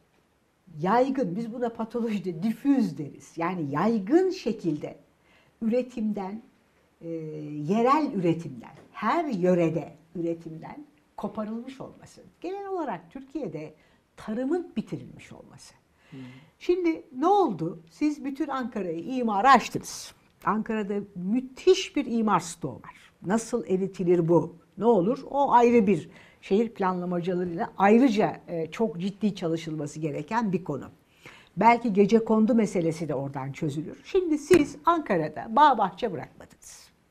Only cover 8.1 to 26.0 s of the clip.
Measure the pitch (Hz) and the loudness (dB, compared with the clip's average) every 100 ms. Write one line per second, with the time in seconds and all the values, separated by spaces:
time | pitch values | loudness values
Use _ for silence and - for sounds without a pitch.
8.1 | 196 175 160 143 127 - - - - 214 | 0 0 0 -2 -14 -18 -20 -20 -6 -2
9.1 | 311 311 202 180 180 165 160 139 - _ | 0 -2 0 2 4 2 -2 -8 -16 _
10.1 | 185 165 165 160 160 143 - 302 _ _ | -6 -6 -6 -10 -14 -14 -16 -20 _ _
11.1 | - 208 214 214 226 247 269 - - - | -10 -10 -8 -8 -8 -12 -14 -16 -18 -20
12.1 | - - _ 330 392 392 381 285 180 - | -20 -20 _ -10 -10 -8 -6 -6 -8 -10
13.1 | 269 269 320 220 156 107 - _ _ _ | -18 -12 -10 -8 -10 -14 -18 _ _ _
14.1 | - - 220 262 349 339 - - 151 - | -18 -8 -4 -2 -2 -4 -8 -8 -10 -12
15.1 | - - - - - - _ _ _ _ | -20 -20 -20 -20 -20 -20 _ _ _ _
16.1 | 131 127 131 151 _ - 359 339 320 - | -18 -18 -20 -20 _ -2 0 0 -4 -8
17.1 | 254 330 403 320 165 160 - - - 302 | -2 2 4 2 0 -6 -8 -16 -4 -2
18.1 | 285 254 269 320 262 240 220 185 165 170 | -2 -8 -6 -6 -4 -6 -6 -6 -8 -6
19.1 | 262 226 196 254 247 - - - - - | -2 0 4 8 8 6 -8 -8 -14 -16
20.1 | - _ _ - 214 214 220 196 208 - | -20 _ _ -4 -2 -2 -4 -4 -6 -6
21.1 | 175 185 247 254 - - 370 - 294 262 | -8 -2 -2 -4 -2 2 2 2 -4 -2
22.1 | 233 214 185 - - 139 113 - - - | 0 2 2 0 -8 -10 -10 -18 -20 -20
23.1 | _ 165 220 226 240 - 185 190 196 175 | _ -2 -2 0 -4 -2 -2 -2 -2 2
24.1 | 175 165 170 160 - _ - 214 220 175 | 4 6 4 4 -8 _ -2 2 4 2
25.1 | 269 - 277 285 240 240 240 202 170 | -2 -4 0 4 6 8 6 4 2